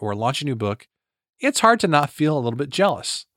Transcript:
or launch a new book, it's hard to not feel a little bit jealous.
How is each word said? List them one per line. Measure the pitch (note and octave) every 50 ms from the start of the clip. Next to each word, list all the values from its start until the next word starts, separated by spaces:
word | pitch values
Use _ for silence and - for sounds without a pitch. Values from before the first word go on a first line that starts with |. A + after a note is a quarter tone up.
or | G#2+ G#2 G2+
launch | G#2 A2+ B2 C3 -
a | C#3+
new | C#3+ B2+
book, | A2+ A2 G2+ G#2 - - _ _ _ _ _ _ _ _ _ _ _
it's | B3+ C#4+ C#4+ -
hard | - A3 A#3+ A3+
to | - E3+
not | D3+ D3 D3 -
feel | - - D3+ D#3 D#3
a | C#3
little | A#2+ A#2+ A#2 B2
bit | C#3+ C3+
jealous. | - F3+ G3 G3 B2+ E2+ - - - - - _ _